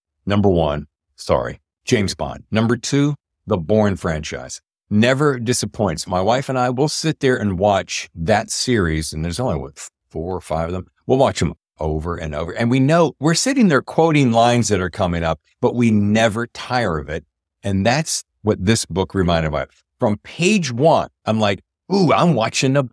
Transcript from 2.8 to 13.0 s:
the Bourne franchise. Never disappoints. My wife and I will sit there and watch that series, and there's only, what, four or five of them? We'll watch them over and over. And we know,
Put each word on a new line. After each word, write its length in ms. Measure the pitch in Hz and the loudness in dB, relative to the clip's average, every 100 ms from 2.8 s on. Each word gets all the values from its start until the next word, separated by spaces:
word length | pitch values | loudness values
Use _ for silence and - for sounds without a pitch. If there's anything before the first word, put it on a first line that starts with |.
| - 139 143 147 _ _ - | -2 0 0 -2 _ _ -4
the 120 | 101 | -4
Bourne 380 | 78 107 104 90 | 0 2 2 0
franchise. 680 | 92 78 76 65 65 - _ _ - | -4 -6 -6 -12 -12 -18 _ _ -4
Never 500 | 104 120 135 151 123 | 2 2 2 0 0
disappoints. 680 | 117 120 110 - 101 78 - | -2 -2 -2 -2 -2 -2 -4
My 140 | 90 | -2
wife 280 | 98 127 139 | 0 0 -2
and 100 | 131 | -2
I 100 | 123 | -2
will 200 | 127 151 | 0 -2
sit 320 | - 160 - | -2 -4 0
there 160 | 135 123 | 0 2
and 200 | 107 87 | 0 0
watch 520 | 104 98 85 - - | 2 2 -2 -10 -10
that 360 | - 82 104 113 | -8 0 0 0
series, 640 | - - 117 87 78 78 | -6 0 0 2 -2 -4
and 100 | 78 | -6
there's 160 | 82 87 | -6 -4
only, 160 | 123 76 | -4 -4
what, 300 | 67 - - _ _ | -6 -16 -20 _ _
four 260 | 80 85 90 | -10 -8 -8
or 60 | |
five 260 | - 80 82 | -6 -4 -4
of 60 | |
them? 140 | 92 - _ - | -6 -10 _ 0
We'll 120 | 131 | 2
watch 220 | 123 - | 2 2
them 140 | 82 82 _ - | -4 -4 _ -8
over 380 | 78 78 82 85 | -4 -4 -6 -6
and 180 | 80 73 | -6 -6
over. 160 | 82 | -8
And 180 | 107 117 | -4 0
we 120 | 131 | 2
know, 320 | 135 165 | 4 4